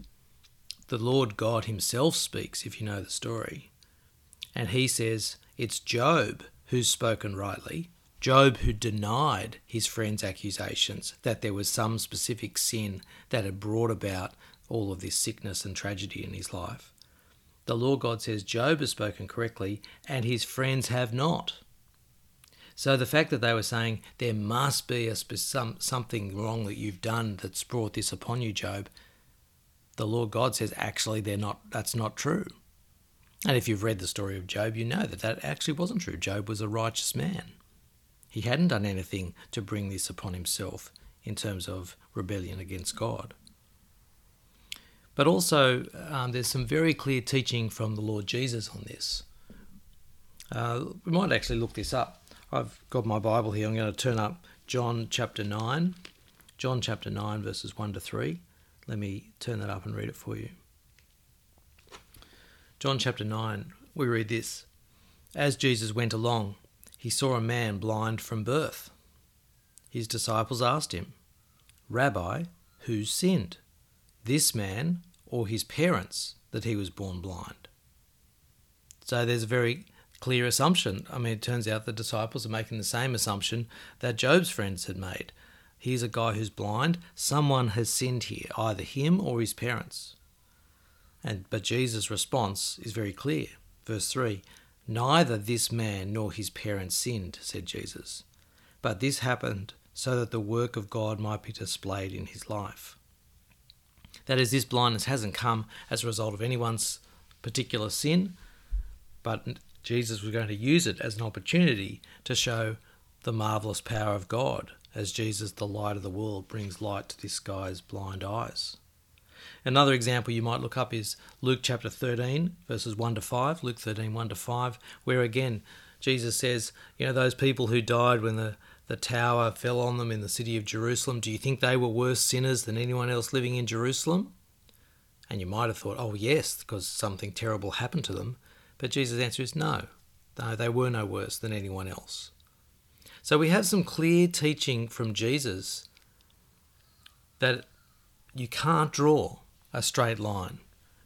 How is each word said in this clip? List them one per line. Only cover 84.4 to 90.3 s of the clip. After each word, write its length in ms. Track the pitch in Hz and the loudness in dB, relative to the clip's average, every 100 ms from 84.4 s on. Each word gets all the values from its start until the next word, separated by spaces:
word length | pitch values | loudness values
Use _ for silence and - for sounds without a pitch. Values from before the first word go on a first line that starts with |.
| 180 | 6
friends 360 | - 101 90 - | 0 -2 -4 -6
had 120 | 92 | -6
made. 340 | 92 - - - - - - _ | -6 -8 -10 -14 -20 -20 -20 _
"Here's 260 | 127 127 | -2 -2
a 40 | 117 | 0
guy 260 | 117 113 | 0 0
who's 180 | 107 107 | 0 -2
blind. 480 | - 101 107 151 175 - | -4 -2 2 2 2 -4
Someone 560 | - - 143 143 131 120 | -6 0 4 6 4 4
has 220 | 104 110 | 2 0
sinned 340 | - 127 123 107 | 2 0 0 -4
here, 240 | - - - | -6 -6 -2
either 280 | 110 104 | 0 -2
him 360 | - 135 147 185 | -4 0 4 4
or 180 | 165 120 | 4 2
his 140 | 110 | 0
parents." 640 | - 120 117 - - - - - | -2 -2 -2 -6 -12 -14 -18 -20